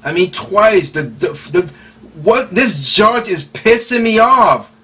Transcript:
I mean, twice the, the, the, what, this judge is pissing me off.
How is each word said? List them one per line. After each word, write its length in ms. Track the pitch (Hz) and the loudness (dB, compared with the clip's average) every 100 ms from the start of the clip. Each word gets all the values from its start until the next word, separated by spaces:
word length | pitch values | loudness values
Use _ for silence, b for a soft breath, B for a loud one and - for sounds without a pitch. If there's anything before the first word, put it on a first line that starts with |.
I 80 | 143 | -4
mean, 200 | 170 185 | -2 -2
twice 580 | - - 196 220 202 147 | -4 -2 2 4 4 0
the, 120 | 156 | -6
the, 260 | 131 110 165 147 - | -8 -6 -6 -6 -4
the, 220 | 170 180 B B B - | -4 -4 B B B -20
what, 400 | 160 160 247 - | -4 0 0 0
this 360 | 180 254 147 139 | -2 -2 -2 -4
judge 380 | - 214 240 226 | 0 2 0 -4
is 160 | 175 | -8
pissing 580 | 139 - 220 233 - 240 | -8 -4 0 0 0 -2
me 160 | 226 220 | 0 2
off. 520 | 233 254 202 120 - _ | 4 4 4 2 -4 _